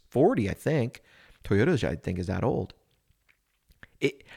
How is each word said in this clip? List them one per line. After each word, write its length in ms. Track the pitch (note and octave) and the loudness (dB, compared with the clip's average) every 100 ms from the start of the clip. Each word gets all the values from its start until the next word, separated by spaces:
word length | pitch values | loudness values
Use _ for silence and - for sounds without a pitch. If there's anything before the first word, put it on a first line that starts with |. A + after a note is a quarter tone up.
| _ | _
Forty, 420 | A#2+ F3 A#3 G2 | 2 2 2 -2
I 40 | |
think. 480 | - C#3+ D#3 A#2+ - _ - - _ | -2 -2 -2 -2 -6 _ -20 -20 _
Toyota, 400 | - G2 C#3 D3+ | 0 2 4 2
I 120 | - - | 0 -4
think, 240 | - F2+ | -6 -6
is 80 | F2+ | -4
that 160 | F#2+ | -2
old. 300 | A2 - F3+ - _ _ _ _ _ _ _ _ _ _ - - | -2 -2 -6 -12 _ _ _ _ _ _ _ _ _ _ -20 -4
It, 240 | C#3 - - | -4 -4 -20